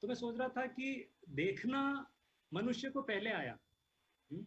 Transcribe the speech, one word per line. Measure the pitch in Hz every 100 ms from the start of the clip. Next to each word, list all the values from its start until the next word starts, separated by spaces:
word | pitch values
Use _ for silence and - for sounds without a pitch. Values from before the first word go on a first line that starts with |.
तो | 202
मैं |
सोच | 240 240 226
रहा | 254
था | 247 254
कि | 254 269 262 - _ -
देखना | 139 180 - 226 269 277 277 277 _ _ _ _
मनुष्य | 170 233 240 -
को | 277
पहले | 269 202 220
आया, | 196 131 110 _ _ _ _ _ _ -
हम्म, | 160